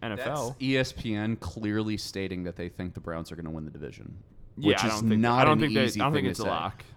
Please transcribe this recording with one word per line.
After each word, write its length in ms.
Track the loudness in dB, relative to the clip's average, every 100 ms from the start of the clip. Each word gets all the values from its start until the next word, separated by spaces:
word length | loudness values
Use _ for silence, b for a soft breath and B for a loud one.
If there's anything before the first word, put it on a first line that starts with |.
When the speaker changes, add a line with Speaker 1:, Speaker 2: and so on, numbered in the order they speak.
Speaker 1:
N 100 | -6
F 140 | -4 -4
L. 220 | -2 -4
Speaker 2:
That's 120 | -4
E 140 | 0 2
S 160 | 2
P 220 | -2 -4
N 220 | -2 0 -2
clearly 600 | -4 -4 -2 0 0 -2
stating 460 | -4 -6 -4 -4
that 120 | -6 -6
they 120 | -8
think 260 | -6 -8
the 60 | -8
Browns 300 | -8 -6 -6
are 40 | -8
gonna 140 | -8
win 140 | -8
the 60 | -8
division, 460 | -10 -12 -12 -16 -16 -18 -20 -18 0
Speaker 1:
Yeah, 120 | 2
Speaker 2:
which 160 | 4
Speaker 1:
I 40 | 2
Speaker 2:
is 40 | 2
Speaker 1:
don't 80 | 4
think, 120 | 4
Speaker 2:
not 180 | 6 6
Speaker 1:
I 60 |
don't 80 | 6
Speaker 2:
an 40 | 6
Speaker 1:
think 140 | 4
they, 100 | 4
Speaker 2:
easy 160 | 2 2
Speaker 1:
I 40 |
don't 80 | 2
Speaker 2:
thing 100 | 2
Speaker 1:
think 20 | 0
Speaker 2:
to 40 |
Speaker 1:
it's 80 | 0
a 40 |
Speaker 2:
say. 40 | -2
Speaker 1:
lock. 340 | 0 -4 -6 -16